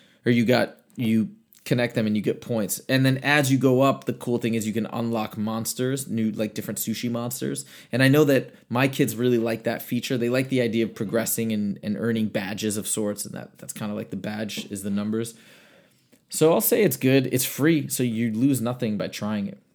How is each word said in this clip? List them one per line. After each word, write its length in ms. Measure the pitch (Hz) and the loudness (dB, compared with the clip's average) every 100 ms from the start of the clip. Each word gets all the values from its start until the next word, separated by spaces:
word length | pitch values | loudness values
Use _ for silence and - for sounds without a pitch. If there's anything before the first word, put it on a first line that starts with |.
| _ _ 120 | _ _ 0
or 60 | |
you 120 | 120 113 | 2 4
got, 320 | 120 101 - _ - | 4 2 -4 _ -6
you 340 | 113 113 101 - _ _ - | 0 2 0 -6 _ _ -2
connect 300 | 123 120 120 | 0 0 0
them 140 | 107 | -2
and 80 | 107 | 0
you 60 | |
get 180 | 104 - | -2 -4
points. 400 | - 117 95 - - | -4 -4 -4 -6 -2
And 180 | 131 131 | 2 4
then 120 | 135 | 2
as 340 | 135 147 131 | 2 2 4
you 40 | 135 | 4
go 260 | 131 127 | 4 4
up, 220 | 135 - - | 4 2 -4
the 80 | |
cool 260 | 123 - 120 | -6 -2 -2
thing 160 | 117 113 | 0 -2
is 120 | 107 | -2
you 60 | |
can 140 | 107 107 | -4 -4
unlock 520 | 117 117 113 107 110 | -4 -4 -2 -4 -4
monsters, 680 | 107 110 113 - 127 135 135 | -4 -4 -6 -4 -4 -4 -4
new, 240 | 113 110 | -2 -2
like, 220 | 104 107 - | -2 -4 -4
different 260 | 104 107 | -8 -6
sushi 280 | - 110 123 | -6 -4 -4
monsters. 560 | 117 120 127 135 139 - - - | -4 -6 -6 -6 -6 -10 -18 -6
And 100 | 120 | 2
I 60 | 135 | 6
know 160 | 147 147 | 6 6
that 280 | 135 - - - | 4 2 -8 -6
my 200 | 120 135 | 0 2
kids 260 | 135 131 107 | 2 0 2
really 240 | 123 120 | 2 2
like 240 | 113 117 | 2 -2
that 180 | - 107 | -2 -4
feature. 380 | - 120 - 131 | -4 -6 -2 -2
They 100 | 120 | 0
like 200 | 127 131 | 0 0
the 120 | 131 | 0
idea 220 | 117 113 | 0 0
of 140 | 113 - | -2 -2
progressing 560 | 104 113 104 - 113 | -4 -2 -2 -2 -2
and, 260 | 107 101 98 | -2 -2 -4
and 160 | 107 104 | -6 -4
earning 300 | 117 113 107 | -2 0 0
badges 500 | 107 98 101 107 104 | -2 -4 -4 -2 -2
of 120 | 95 | -4
sorts, 360 | - 104 104 - | -4 -4 -4 -8
and 80 | - | -12
that, 220 | - - | -14 -16
that's 140 | - | -16
kinda 220 | - 107 104 | -10 -8 -8
like 160 | 107 | -8
the 60 | 98 | -8
badge 500 | 107 107 107 107 - | -8 -6 -6 -8 -10
is 100 | 101 | -8
the 80 | 101 | -4
numbers. 440 | 101 107 110 113 - - - - _ _ _ _ _ _ | -2 -2 -2 -4 -8 -20 -20 -20 _ _ _ _ _ _
So 220 | - 156 | 2 4
I'll 80 | 202 | 6
say 220 | - 226 | 4 4
it's 140 | 196 127 | 4 4
good. 320 | 131 135 131 | 4 4 4
It's 140 | 127 - | 0 -2
free, 420 | - 151 160 135 | 0 4 4 0
so 160 | - | -2
you 300 | 123 110 117 | 0 0 0
lose 280 | 107 135 127 | 2 2 2
nothing 380 | 117 127 113 101 | 0 -2 -2 -2
by 80 | 90 | -4
trying 400 | - 104 107 98 | -4 -4 -2 -4
it. 120 | - _ | -8 _